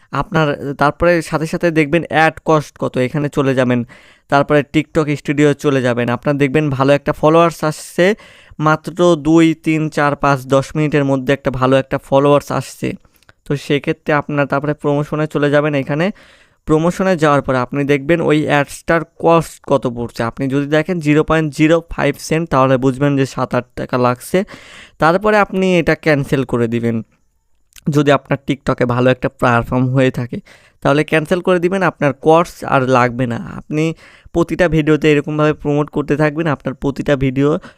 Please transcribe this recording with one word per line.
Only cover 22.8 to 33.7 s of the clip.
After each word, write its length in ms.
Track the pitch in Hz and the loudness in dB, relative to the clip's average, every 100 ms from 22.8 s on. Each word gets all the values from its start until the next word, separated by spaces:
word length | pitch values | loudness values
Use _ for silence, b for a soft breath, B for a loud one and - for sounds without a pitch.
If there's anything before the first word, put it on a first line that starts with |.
| 135 127 143 139 | 0 0 0 0
যে 100 | 135 | -2
সাত 280 | - 123 | -4 -4
আট 100 | 123 120 - | -4 -6 -10
টাকা 220 | 131 127 | -6 0
লাগছে। 460 | 123 123 - 185 202 B B B B _ | 0 -2 -2 -4 -4 B B B B _
তারপরে 380 | 156 180 214 214 | 2 2 2 2
আপনি 420 | 196 190 190 180 | 0 0 2 2
এটা 160 | 160 | 2
ক্যান্সেল 500 | 156 165 143 139 139 | 0 0 0 0 -2
করে 240 | 127 120 117 | -2 -2 -2
দিবেন। 340 | 117 117 113 107 _ _ _ _ _ _ - - | -2 -2 -4 -8 _ _ _ _ _ _ -10 -2
যদি 220 | 143 143 | 0 2
আপনার 260 | 135 - 139 - | 2 0 -6 -4
TikTok-এ 380 | 139 - 131 123 | -4 -4 -2 0
ভালো 240 | 120 127 | 2 2
একটা 180 | 127 135 | 0 -2
প্ল্যাটফর্ম 600 | - 127 117 117 127 131 | -2 0 0 0 -2 0
হয়ে 220 | 131 131 | 2 0
থাকে, 300 | 131 120 202 b b b b | 0 -8 -10 b b b b
তাহলে 240 | 147 143 | 0 2
ক্যান্সেল 360 | 151 160 151 180 | 2 -2 0 -2
করে 180 | 175 180 | 0 0
দিবেন, 240 | 175 196 | 0 0
আপনার 300 | 175 - 147 | -2 0 -2
কোর্স 520 | - 156 160 175 - | 0 2 2 2 -6
আর 180 | - 135 | -2 0
লাগবে 440 | 127 131 123 120 123 | 2 2 2 0 -4
না। 100 | 117 | -4
আপনি 580 | - - - | -10 -14 -8